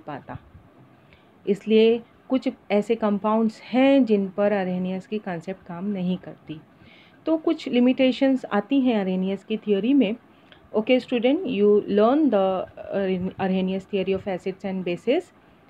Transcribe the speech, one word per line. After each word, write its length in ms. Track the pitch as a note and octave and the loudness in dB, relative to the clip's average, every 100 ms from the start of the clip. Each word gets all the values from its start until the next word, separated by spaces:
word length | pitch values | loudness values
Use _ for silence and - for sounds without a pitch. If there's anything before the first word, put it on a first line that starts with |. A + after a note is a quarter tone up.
| D#3 | -10
पाता। 320 | C#3 - C3+ - - - _ - _ _ _ _ _ - | -14 -14 -16 -18 -20 -20 _ -20 _ _ _ _ _ -4
इसलिए 540 | G3 G#3 A3 A3+ A#3 - _ - | -4 2 4 4 2 -4 _ -4
कुछ 200 | C4 - - - | -4 -4 -8 -2
ऐसे 240 | G3+ G#3 A3+ | -2 0 -2
कंपाउंड्स 680 | G#3+ G3+ G#3+ A3 A3+ - | -2 -2 0 0 0 -4
हैं 420 | - B3 C4+ C#4 | -4 2 4 4
जिन 240 | A3+ G#3 G3 G3 | 4 2 0 -2
पर 220 | G3+ G#3 | 0 0
Arrhenius 420 | F#3 F3+ F#3 F#3 - | -2 -4 -4 -6 -8
की 120 | G#3+ | -8
कॉन्सेप्ट 460 | G#3 F3 E3+ F#3+ - | -8 -10 -10 -14 -12
काम 180 | F3 G3 | -10 -6
नहीं 260 | G3 F3+ F#3 | -4 -4 -4
करती। 420 | - D#3+ - D#3 - _ - - - _ - | -8 -18 -16 -16 -16 _ -20 -20 -20 _ -2
तो 100 | D#4+ | -2
कुछ 300 | E4 D#4 - | 0 -4 -2
लिमिटेशंस 760 | B3 B3 C4 C4 B3 C4+ C4 - | 2 2 4 2 2 0 0 -2
आती 280 | G#3 G#3 C#4 | -4 0 0
हैं 240 | B3+ A3 | 2 0
Arrhenius 400 | F#3 F#3 F#3 G3 | 0 -2 -2 -4
की 120 | - A3 | -6 -6
थ्योरी 360 | G#3+ G3 G#3+ | -2 0 2
में। 200 | C#4+ G3 A#3+ _ _ _ - - | 2 2 -2 _ _ _ -20 -6
Okay 200 | G#3+ A3 B3+ | -4 2 2
student, 460 | B3 B3 A#3+ D4+ F4+ | 2 0 0 0 -2
you 200 | G3+ G#3 G#3 - | 2 4 4 2
learn 340 | G3+ A3 C#4+ D4+ | 2 4 4 2
the, 360 | G#3 F#3+ F#3 - - - | 2 2 0 -6 -12 -8
uh, 100 | G3 F#3+ F#3 F#3 - | -4 -2 -2 -4 -4
Arrhenius 460 | F#3 F#3+ F#3 F#3+ | -2 -2 -2 -4
theory 300 | F#3+ G3 F#3 | -4 -4 -2
of 100 | F#3+ G3+ | -4 -4
acids 380 | F3+ G3 F#3 | -6 -6 -8
and 200 | G3 F#3+ | -8 -6
bases 440 | F3+ F3 - C#4 - _ _ _ | -6 -6 -2 -2 -4 _ _ _